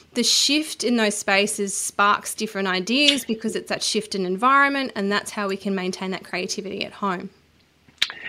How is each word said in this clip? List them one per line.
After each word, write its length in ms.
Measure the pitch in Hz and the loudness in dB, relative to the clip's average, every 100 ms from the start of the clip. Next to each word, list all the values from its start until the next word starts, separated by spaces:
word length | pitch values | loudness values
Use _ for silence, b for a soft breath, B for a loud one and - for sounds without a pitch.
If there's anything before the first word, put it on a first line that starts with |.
| b | b
the 100 | 240 | 0
shift 600 | 233 - 269 294 302 - | 2 4 4 2 0 -2
in 120 | 226 233 | 0 4
those 200 | 214 208 | 2 0
spaces 560 | - 196 202 - 202 | 2 2 2 0 -4
sparks 640 | - - - 202 - - | -4 -4 2 4 4 -2
different 340 | - 214 196 196 | -6 -6 -2 -2
ideas 560 | 185 185 262 285 277 | -2 0 4 4 2
because 320 | - 220 220 - | -2 -4 -2 -6
it's 140 | - | -4
that 120 | 190 | -4
shift 320 | - 208 - | -2 -2 -2
in 120 | 196 180 | -4 -2
environment, 640 | 190 254 277 277 277 254 - | 2 4 6 4 2 -4 -2
and 140 | 196 | 0
that's 200 | 202 - | 0 -2
how 180 | 214 202 | -4 -4
we 80 | 196 | -2
can 180 | 202 | -2
maintain 360 | 190 180 - 190 | -2 -2 -4 -6
that 140 | 185 | -6
creativity 600 | - 185 185 - 196 196 | -6 -6 -6 -6 -6 -8
at 80 | - | -8
home. 380 | - 202 180 190 _ _ _ _ _ _ - - B | -4 -4 -2 -8 _ _ _ _ _ _ -4 -4 B